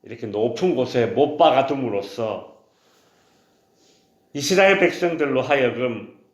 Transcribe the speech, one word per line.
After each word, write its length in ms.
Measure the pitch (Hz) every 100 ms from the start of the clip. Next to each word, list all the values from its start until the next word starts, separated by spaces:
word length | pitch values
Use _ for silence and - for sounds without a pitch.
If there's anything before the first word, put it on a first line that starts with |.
이렇게 240 | - 117 113
높은 480 | 101 117 - 180 127
곳에 300 | 120 127 110
못 300 | 113 147 -
박아둠으로써 1300 | 165 131 135 139 123 101 98 - 110 101 - - _ _ _ _ _ _ _ _ _ _ _ _ _ _ _ _ _
이스라엘 460 | 143 135 185 196 196
백성들로 640 | 175 - 175 156 147 131
하여금 760 | 127 143 123 113 127 107 101 - _